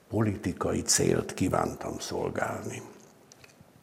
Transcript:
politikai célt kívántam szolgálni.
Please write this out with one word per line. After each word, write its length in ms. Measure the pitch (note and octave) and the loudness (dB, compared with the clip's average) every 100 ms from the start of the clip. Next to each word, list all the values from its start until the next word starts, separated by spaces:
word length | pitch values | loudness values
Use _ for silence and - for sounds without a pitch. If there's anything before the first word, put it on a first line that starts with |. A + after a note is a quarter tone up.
| - | -4
politikai 720 | G#2 G#2+ G2 F#2+ E2 E2 - | 2 2 2 -2 -2 0 0
célt 520 | - - F2 - - | 2 4 6 4 2
kívántam 640 | - - - G1+ - - - | 0 2 2 0 -2 -6 -6
szolgálni. 840 | - - G1+ - - - - - - - - - - - - - - - | -4 -2 -2 -2 -2 -4 -8 -10 -12 -20 -20 -20 -20 -20 -20 -20 -20 -20